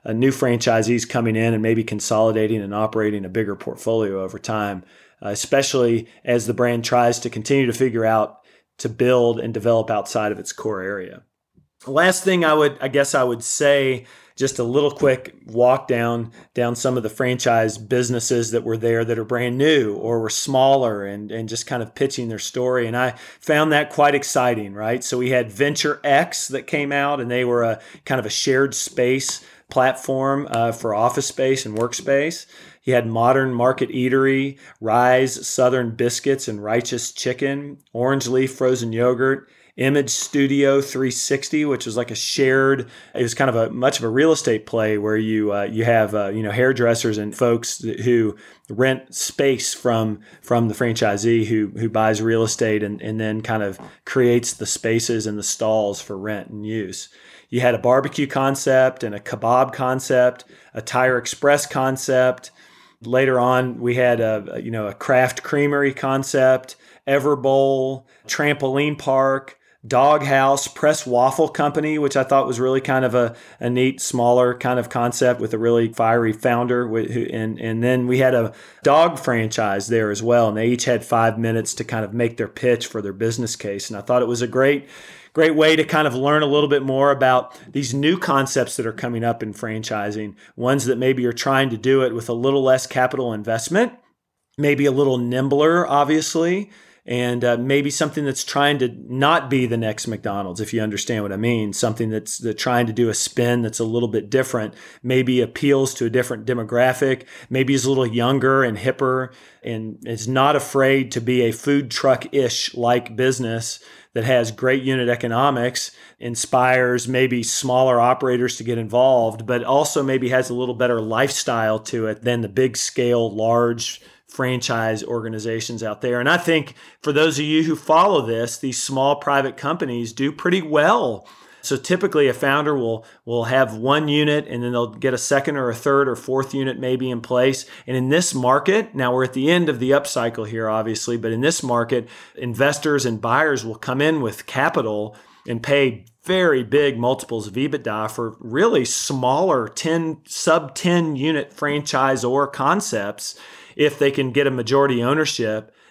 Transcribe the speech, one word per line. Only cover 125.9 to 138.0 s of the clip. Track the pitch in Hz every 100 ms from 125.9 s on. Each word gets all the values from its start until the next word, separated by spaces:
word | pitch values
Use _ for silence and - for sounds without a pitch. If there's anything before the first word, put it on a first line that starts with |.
| 104
there. | 127 123
And | 135
I | 175
think | 165 160 139 - - _
for | 156
those | 147 160 135
of |
you | 151 156
who | 160 -
follow | - 160 202 165
this, | 113 113 120 -
these | 135 120
small | - 135 139 143
private | - 139 135 -
companies | 143 170 139 120 113
do | 117 139
pretty | 147 180 185
well. | 156 151 160 233 139 110 - - - -
So | - 131
typically | - 180 196 156 135
a |
founder | 120 139 143 151 139
will, | 117 110 - _
will | - 120
have | 113 131 123 110
one | 127 151 151
unit, | 147 151 151 147
and | 120
then | 120
they'll | 120 117
get | 107 131
a | 123
second | - 139 139 143
or | 123
a |
third | 117 143 139 131
or | 113
fourth | - 131 131
unit | 139 131 123
maybe | 127 127 127
in | 117
place. | 117 123 131 135 - - -
And |
in | 127